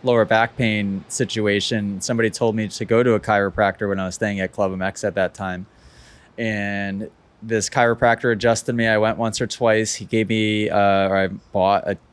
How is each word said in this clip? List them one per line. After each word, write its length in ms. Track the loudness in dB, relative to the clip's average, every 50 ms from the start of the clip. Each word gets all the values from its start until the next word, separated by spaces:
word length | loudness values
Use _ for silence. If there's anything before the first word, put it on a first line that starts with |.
| 2
lower 200 | 4 4 4 4
back 300 | 4 4 2 2 0 0
pain 480 | -2 0 0 0 0 -2 -2 -4 -6 -8
situation, 920 | -10 -4 -4 -4 -2 -2 -2 0 0 0 0 0 -2 -2 -2 -2 -4 -6 -6
somebody 280 | -6 -4 -2 0 0 0
told 260 | 0 0 0 0 0
me 120 | 0 -4
to 180 | -4 -6 -8 -2
go 160 | 0 2 2 4
to 100 | 4 2
a 60 | 2
chiropractor 720 | 2 2 2 2 2 0 0 2 0 0 0 -2 -4 -4
when 100 | -2 -2
I 60 | -4
was 100 | -6 -4
staying 240 | -4 -4 -2 -2 -2
at 120 | -4 -4
Club 200 | -2 -2 -2 -2
M 100 | -2 -4
X 220 | -4 -6 -6 -4 -6
at 120 | -4 0
that 180 | 0 -2 -2 -2
time. 320 | -6 -8 -8 -8 -8 -12 _ _ _ _ -20 -20 -20 -20 -20 -20 -20 -20 _ _
And 720 | -6 -4 -4 -2 -4 -4 -4 -4 -4 -4 -6 -6 -8 -10 -12 _ _ _ _ _ _
this 280 | -6 -2 -2 -2 -2 0
chiropractor 640 | 2 2 4 4 4 4 4 4 4 4 2 0
adjusted 420 | 0 2 2 2 2 2 -2 -4 -2
me. 120 | 0 2
I 100 | 2 2
went 200 | 2 2 0 0
once 240 | 0 -4 -4 -2 -4
or 60 | -6
twice. 480 | -6 -4 0 2 2 4 2 2 -2 -4
He 100 | -8 -6
gave 240 | -2 0 0 0 2
me, 400 | 0 0 2 0 0 0 -2 0
uh, 400 | 2 2 4 4 4 4 2 2
or 80 | 2
I 100 | 0 0
bought 600 | 0 -4 -10 _ _ -2 0 2 2 2 2 0 -4
a 80 | -6 -6 _ _